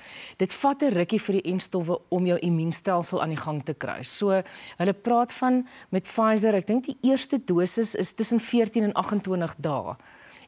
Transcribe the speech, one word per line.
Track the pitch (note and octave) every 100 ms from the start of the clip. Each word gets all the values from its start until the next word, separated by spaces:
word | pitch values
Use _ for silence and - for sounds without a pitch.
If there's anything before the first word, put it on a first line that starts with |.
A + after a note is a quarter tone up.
| - - - -
Dit | F#3+
vat | - C#4 C#4
'n | C#4+
rukkie | F3+ F3 G#3+
vir | - F#3+
die | D#3+
enstowwe | F#3 - F#3 E3 F3+ -
om | F3+ F3+
jou | F3
immuunstelsel | F3 E3 E3 E3 - F3 F3 F#3
aan | D#3+
die | D3+
gang | D#3 D3+
te | C3
kry. | D3 - -
So, | C3+ - G3+ F#3+ F3+ - - -
hulle | F3+
praat | F#3 A#3+ A#3 A#3+
van | - B3+ B3+ B3+ - -
met | F3+
Pfizer, | - - A3 A3 A3
ek | G3+ F3+
dink | A#3+ B3+
die | -
eerste | B3+ C4 - C4+ -
dosis | E3+ F3+ - A3 -
is | F3+
tussen | - A3 A3+
veertien | - A#3+ A3 A#3
en | G#3 -
agentwintig | F#3 G#3 F#3+ F#3 E3 -
dae. | D#3 C3+ F2 - - - - -